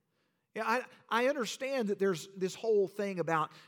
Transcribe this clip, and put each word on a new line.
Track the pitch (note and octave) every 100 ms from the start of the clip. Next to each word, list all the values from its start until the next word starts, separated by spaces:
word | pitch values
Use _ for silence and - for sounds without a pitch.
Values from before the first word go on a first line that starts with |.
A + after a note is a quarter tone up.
| _ _ _ _ _ A3
Yeah, | A3
I, | B3 A#3 - -
I | A3 B3+
understand | D4 A3 - C4 C4+ G#3
that | G3
there's | G3 D#3+ - F#3+
this | F#3 -
whole | A3+ G#3 F#3+
thing | - G3+ F#3
about, | D#3+ E3 - -